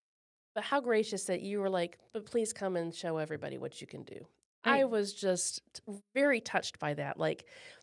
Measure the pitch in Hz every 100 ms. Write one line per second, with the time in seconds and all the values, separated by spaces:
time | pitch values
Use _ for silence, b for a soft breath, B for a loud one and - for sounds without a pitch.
0 | _ _ _ _ _ - - 285 247 220
1 | 214 196 - 180 196 202 196 185 170 -
2 | _ 220 214 240 220 - 196 180 170 165
3 | 175 160 156 151 143 135 135 - - -
4 | - - - _ _ _ - 277 269 226
5 | 202 - 196 180 - - - - - 202
6 | - 262 285 240 - 185 - - 151 147
7 | 143 - 156 156 B B B B